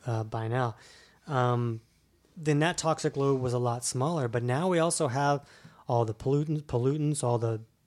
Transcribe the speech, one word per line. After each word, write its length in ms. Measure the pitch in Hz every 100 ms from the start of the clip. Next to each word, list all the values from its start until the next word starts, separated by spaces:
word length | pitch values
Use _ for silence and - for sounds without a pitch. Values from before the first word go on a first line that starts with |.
| 120
uh, 180 | 113
by 240 | 110 113 113
now, 280 | 123 117 - - - - _ -
um, 540 | 131 123 120 120 113 - _ _ _ _ 180
then 240 | 151 147
that 180 | 165 -
toxic 380 | 160 151 151 139
load 220 | 139 131
was 120 | 127
a 60 | 123
lot 260 | 120 120 -
smaller. 420 | 127 147 165 120
But 160 | 120
now 240 | 123 131 185
we 120 | 170
also 300 | 170 - 143
have 320 | 135 143 143 - - - - -
all 180 | 120 113
the 80 |
pollutants, 500 | - 131 143 156 151
pollutants, 600 | 147 120 131 151 151 143
all 140 | 120 120
the 240 | 113 110 110 _